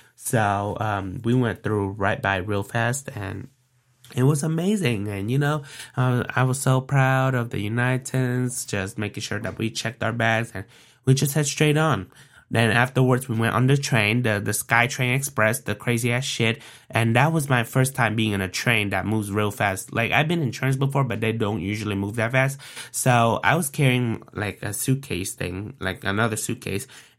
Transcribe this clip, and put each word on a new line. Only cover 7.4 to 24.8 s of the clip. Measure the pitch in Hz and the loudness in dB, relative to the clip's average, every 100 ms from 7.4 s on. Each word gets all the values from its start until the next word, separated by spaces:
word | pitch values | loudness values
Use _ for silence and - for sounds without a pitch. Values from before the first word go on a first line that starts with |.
| 117 | -2
the | 101 104 | -4 -2
Uniteds, | 117 123 127 127 131 127 123 127 - - | 0 0 -2 -2 -2 0 0 -2 -4 -6
just | 104 98 - | -4 -4 -4
making | 107 - | -6 -6
sure | - 107 | -6 -6
that | 110 90 | -6 -4
we | 113 | -4
checked | - 113 - | -4 -6 -2
our | 107 | -2
bags, | 117 113 113 117 95 | 0 2 2 -2 -8
and | - - - _ - | -12 -16 -20 _ 2
we | |
just | 135 147 | 4 4
head | 156 147 | 0 0
straight | - 151 151 | 2 2 4
on. | 156 107 90 - - - - | 2 0 -4 -14 -20 -20 -2
Then | 113 113 | 2 4
afterwards, | 117 127 135 127 127 131 | 4 4 4 4 2 0
we | 113 | 0
went | 113 113 | 2 2
on | 127 | 4
the | 143 | 2
train, | 139 117 104 117 | 2 2 2 2
the, | 117 104 | 2 0
the | 101 | -2
SkyTrain | 104 - 117 120 - 123 131 | -4 2 4 4 0 0 0
Express, | 135 - 110 113 | -2 2 2 2
the | - | -4
crazy-ass | 104 - 117 120 120 135 | -4 -2 0 0 -2 -2
shit. | - 113 113 - - - | 0 0 -2 -8 -20 -6
And | 113 117 120 | 0 4 4
that | 151 | 4
was | 160 135 | 2 2
my | 123 | 0
first | 113 135 131 - | 2 2 2 2
time | 113 107 | 0 2
being | 110 | 2
in | 101 | 0
a | 92 | -2
train | - 127 113 104 | -2 0 2 2
that | 95 95 | -2 0
moves | 110 101 | -2 0
real | 101 104 | 0 0
fast. | - 104 95 - | 0 -2 -2 -4
Like, | 110 117 | -4 0
I've | 135 151 | 2 2
been | 170 | 0
in | 127 | -2
trains | - 131 135 | -2 -2 0
before, | 135 143 123 | 0 0 0
but | 101 | 0
they | 110 | -2
don't | 113 101 110 | 0 -2 -2
usually | 92 107 107 98 | -2 -2 -2 -2
move | 101 117 | -2 -2
that | 113 | 0
fast. | 131 135 139 - - - | 2 0 -2 -14 -16 -10
So | - 127 120 117 107 | -2 4 4 4 2
I | 101 156 | 2 0
was | 156 | 0
carrying, | - 135 123 120 110 - | 0 2 2 0 -4 -8
like, | - 104 - | -8 -6 -6
a | 101 | -8
suitcase | 101 | -6